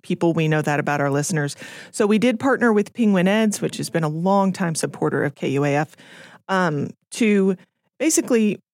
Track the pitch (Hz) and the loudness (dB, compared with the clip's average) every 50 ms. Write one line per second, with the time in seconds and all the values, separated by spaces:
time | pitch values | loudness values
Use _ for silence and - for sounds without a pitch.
0 | _ - 185 - - 170 165 165 160 156 156 151 147 151 147 143 143 147 147 143 | _ -6 -4 0 0 0 0 2 0 0 0 0 0 0 -2 -2 -2 -2 -2 -2
1 | 143 143 139 143 143 - 175 156 143 143 - - - - - - - - - - | 0 0 0 -2 -2 -2 -2 -2 -2 -4 -6 -10 -16 -20 -18 -20 -20 -16 -4 -2
2 | 226 202 214 214 185 247 247 220 - 277 247 - - 240 214 208 214 - _ - | 0 2 2 2 2 2 0 0 0 0 0 2 2 2 2 2 0 -2 _ 0
3 | 240 208 196 185 175 185 202 220 220 214 202 - - 156 - - - - - 170 | 2 2 4 4 4 2 2 2 2 0 0 -2 -6 -6 -4 -6 -8 -4 -4 -2
4 | 165 151 151 160 170 190 196 202 196 190 180 - 190 165 156 - - 147 - - | -2 -2 -4 -2 0 2 2 4 2 2 0 -2 -4 -4 -2 -4 -6 -6 -6 -4
5 | 156 151 135 139 - 147 139 - - - 135 139 143 147 139 147 156 - - _ | -4 -2 0 0 -2 -2 -4 -6 -6 -4 -2 0 0 2 2 0 -2 -2 -8 _
6 | - - - - - - - - _ - 190 190 185 170 156 143 - - - _ | -20 -20 -20 -20 -20 -20 -20 -20 _ -2 0 0 0 0 0 -2 -6 -6 -10 _
7 | _ _ - - 240 214 208 202 190 190 185 180 - _ _ _ _ _ _ _ | _ _ -2 0 2 4 4 4 4 2 0 -2 -8 _ _ _ _ _ _ _
8 | 254 320 320 349 - - 254 226 220 208 185 - _ _ | -2 0 0 0 0 2 0 2 2 0 -2 -4 _ _